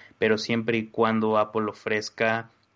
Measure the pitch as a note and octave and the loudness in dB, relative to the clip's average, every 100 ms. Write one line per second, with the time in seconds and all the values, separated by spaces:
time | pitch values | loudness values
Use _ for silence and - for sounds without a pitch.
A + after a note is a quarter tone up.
0 | - - A2 G#2+ - A#2 A2+ A2+ A2 - | -18 0 0 2 0 -2 0 -2 -2 0
1 | A2+ A2 A2 G#2+ G#2+ A2 G#2+ G2+ - G#2+ | 2 2 2 2 0 -2 -4 -4 -4 -4
2 | - - A2+ A2+ A#2 _ _ | -4 -2 0 -2 -6 _ _